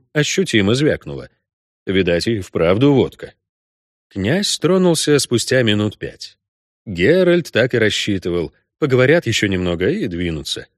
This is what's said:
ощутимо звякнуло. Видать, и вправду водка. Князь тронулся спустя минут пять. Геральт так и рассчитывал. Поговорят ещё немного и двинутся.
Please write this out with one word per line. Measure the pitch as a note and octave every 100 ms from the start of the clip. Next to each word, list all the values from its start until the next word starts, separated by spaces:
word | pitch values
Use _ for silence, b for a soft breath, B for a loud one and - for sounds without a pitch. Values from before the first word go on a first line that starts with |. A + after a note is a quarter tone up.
| _
ощутимо | D3+ C#3 - F#3+ G#2+ G2
звякнуло. | B2+ D3 D#2 D2 C#2 - _ _ _ _ _ -
Видать, | F#2+ F2+ E2+ A#2
и | A2
вправду | - - E2 G2+ C#3+
водка. | C3 D#2 - - - _ _ _ _ _ _ _
Князь | G2 G2+ F#3 F#3+ -
тронулся | D#3 F#3 F3+ D#3+ - C#3+
спустя | - A#2+ - C3
минут | A2+ G#2 G#2+ -
пять. | - - - _ _ _ _ _ -
Геральт | F2 G#2 F#3 F3 F3 -
так | G#2+ B2
и | A#2+
рассчитывал. | G#2+ - - F#2+ F2+ E2+ D#2 - _ -
Поговорят | D3 B2+ B2+ E3+ A#2
ещё | - G2+
немного | F#2 F2+ E2+ F#2
и | G#3+ B2
двинутся. | E2+ F2 D2+ C#2+ - -